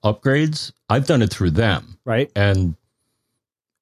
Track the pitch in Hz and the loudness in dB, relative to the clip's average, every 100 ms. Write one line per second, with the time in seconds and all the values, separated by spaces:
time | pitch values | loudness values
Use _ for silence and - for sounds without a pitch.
0 | 107 107 135 139 156 151 - - - 120 | -2 -2 0 0 0 -4 -10 -12 -2 0
1 | 135 143 110 - 92 80 113 78 - - | 2 2 2 0 -2 0 0 0 -6 -16
2 | - 113 95 - 101 98 90 80 _ _ | -6 -4 -2 0 2 2 -2 -4 _ _
3 | _ _ _ _ _ _ _ _ | _ _ _ _ _ _ _ _